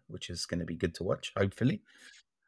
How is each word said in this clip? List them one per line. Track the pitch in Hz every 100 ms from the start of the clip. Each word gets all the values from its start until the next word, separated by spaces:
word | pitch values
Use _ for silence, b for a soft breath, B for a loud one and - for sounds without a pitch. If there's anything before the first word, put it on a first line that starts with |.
| -
which | - -
is | 85
gonna | - 87 82
be |
good | 82 87 -
to |
watch, | 90 - -
hopefully. | - 101 - 123 208 b b b b _ _